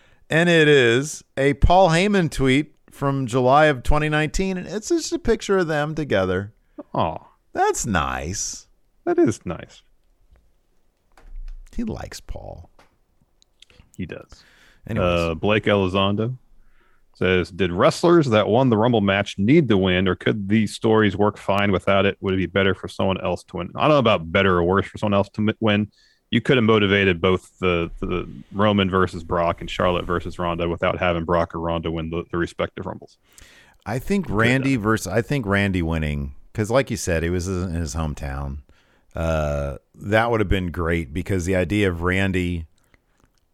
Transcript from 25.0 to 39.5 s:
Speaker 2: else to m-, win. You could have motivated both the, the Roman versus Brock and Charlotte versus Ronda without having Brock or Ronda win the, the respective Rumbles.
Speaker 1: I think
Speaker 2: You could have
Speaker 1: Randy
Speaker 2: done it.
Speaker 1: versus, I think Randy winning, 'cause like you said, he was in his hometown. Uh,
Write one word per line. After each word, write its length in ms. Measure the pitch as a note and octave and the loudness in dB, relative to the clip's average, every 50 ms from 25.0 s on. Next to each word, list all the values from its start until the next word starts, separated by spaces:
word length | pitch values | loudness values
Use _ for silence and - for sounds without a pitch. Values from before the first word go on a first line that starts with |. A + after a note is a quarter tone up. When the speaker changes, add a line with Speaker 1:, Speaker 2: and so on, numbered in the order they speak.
| - G#2+ G2+ | -2 0 2
Speaker 2:
else 160 | G2 G2 - - | 2 0 0 -2
to 80 | - G#2+ G#2+ | -2 -2 -2
m-, 80 | G#2+ - | -2 0
win. 320 | - A2 G#2 G#2 G#2+ G#2 - _ _ _ _ _ _ _ | 0 0 2 2 0 -2 -6 _ _ _ _ _ _ _
You 100 | - A#2 | -2 -2
could 160 | - - D3 B2+ | 2 2 2 4
have 60 | A2 | 4
motivated 580 | G#2+ A2+ A2 G#2 G2 G2 G2+ G2 F#2+ F2+ E2 | 4 4 4 4 4 4 4 4 2 2 2
both 300 | F2 F#2 F#2 F2 - - _ _ | 2 2 0 0 -2 -8 _ _
the, 320 | F2+ F#2 F2 E2+ E2+ E2+ - - | -2 0 0 0 -2 -4 -6 -8
the 280 | - F#2 F#2 F2 E2 E2+ - - - - | -6 -6 -4 -6 -6 -8 -12 -18 -18 -12
Roman 380 | - G2 G2+ G#2+ G#2 G2+ G2 F#2+ | -4 0 2 2 4 2 2 2
versus 340 | F2+ F#2+ F#2 F2 - F2+ E2 | 2 2 0 0 -2 -8 -8
Brock 380 | D#2+ F2+ F2 E2+ E2+ E2+ - | -4 -2 0 0 0 -2 -4
and 80 | - E2+ | -8 -8
Charlotte 360 | - - F#2+ F#2 F2+ F2 E2+ | -4 -2 0 0 0 -2 -2
versus 340 | F2 F2+ E2+ E2 F2+ F2 - | -4 -4 -4 -4 -6 -8 -6
Ronda 280 | F2+ E2+ E2+ E2+ E2+ E2+ | -6 -4 -4 -4 -4 -4
without 300 | E2+ E2 - F2+ - E2 | -4 -2 -2 -2 -2 0
having 260 | F#2 F2+ F2 E2+ E2+ | -2 -2 -2 -2 -2
Brock 300 | D#2+ F2 E2+ E2+ - - | 0 0 0 0 -2 -4
or 60 | E2+ | -6
Ronda 320 | E2 E2+ E2+ E2+ D#2+ E2+ | -6 -4 -4 -4 -4 -6
win 180 | E2 E2 D#2+ D#2+ | -6 -6 -6 -6
the, 140 | D#2+ E2+ E2+ - | -8 -8 -8 -6
the 60 | - E2+ | -6 -6
respective 480 | F2 - - - F2 - - - G2 - | -6 -6 -4 -6 -8 -8 -6 -10 -12 -12
Rumbles. 320 | - - - - _ _ _ _ _ - - - - - - _ _ _ _ | -12 -14 -16 -20 _ _ _ _ _ -20 -20 -20 -20 -20 -20 _ _ _ _
Speaker 1:
I 140 | - A2 B2+ | -8 -8 -8
think 260 | - - G3 G3+ F#3 - | -4 -2 -2 -2 -2 -2
Speaker 2:
You 20 | |
could 20 | |
have 60 | G2 G#2 A2+ A#2 | -2 0 2 2
Speaker 1:
Randy 200 | B2+ C3+ C3 C3+ C3+ | 2 0 0 0 -2
Speaker 2:
done 80 | B2 | 0
it. 20 | G2 | 0
Speaker 1:
versus, 240 | G#2+ A2 G#2 - F#2 | 0 0 -2 -2 -2
I 140 | E2+ A2+ | -2 -2
think 240 | A#2 - D3 C#3+ A#2 | -2 -2 -4 -4 -2
Randy 380 | G2 G2 G2 G2+ G2+ F#2 F#2 E2+ | 0 0 2 2 0 0 0 0
winning, 500 | D#2+ E2 D#2+ D#2 D2+ D2 C#2+ C#2 C#2 C#2 - - - | 0 -2 -2 -2 -2 -4 -4 -6 -8 -10 -14 -20 -10
'cause 200 | - - G#2+ G2+ | -6 -6 -4 0
like 180 | A2+ C3+ C#3 - | 0 0 0 0
you 80 | A#2+ F#2+ | -4 -6
said, 240 | - - F2 E2 | -4 -2 -2 -2
he 80 | D#2+ E2+ | 0 -2
was 180 | F2+ F2+ E2+ F#2 | -2 -2 -4 -4
in 220 | G2 F2+ F2+ F#2+ E2 | -4 -4 -4 -4 -4
his 180 | E2+ E2+ D#2 D#2 | -6 -6 -6 -6
hometown. 720 | E2 D#2+ D#2 C#2+ - D#2+ C#2+ C2+ C#2 C#2 C#2 C#2 C#2+ - _ _ _ _ _ _ _ _ _ _ | -6 -6 -6 -6 -8 -8 -10 -8 -8 -8 -8 -10 -10 -14 _ _ _ _ _ _ _ _ _ _
Uh, 640 | - E2 D#2+ D#2+ D#2 D2+ D2+ | -6 -4 -2 -2 -2 -2 -2